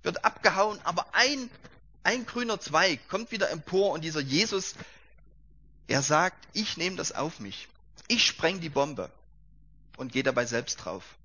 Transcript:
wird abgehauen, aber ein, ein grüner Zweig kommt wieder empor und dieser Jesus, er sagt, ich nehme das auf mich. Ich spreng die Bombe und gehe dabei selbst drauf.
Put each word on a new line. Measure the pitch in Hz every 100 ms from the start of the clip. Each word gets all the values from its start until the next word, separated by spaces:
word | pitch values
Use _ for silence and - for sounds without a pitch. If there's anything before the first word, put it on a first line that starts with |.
wird | 156 170
abgehauen, | - - 208 180 214 208
aber | - 175 -
ein, | - 247 285 240 - - - - -
ein | - 247 226
grüner | 233 240 208
Zweig | - 156 185 151 -
kommt | 196 233
wieder | 220 196
empor | 160 - 185 196
und | 160
dieser | 160 156
Jesus, | 139 143 220 196 - - - - - - - - - - - - -
er | 135
sagt, | 139 151 180 - -
ich | - 214 -
nehme | 170 185
das | 185
auf | - 147 -
mich. | 101 95 - - - - -
Ich | 233 -
spreng | - 160 185
die | 165
Bombe | 143 143 123 90 - - - - - - - - -
und | 131
gehe | 127
dabei | 131 123 120
selbst | 131 123 -
drauf. | - 92 - -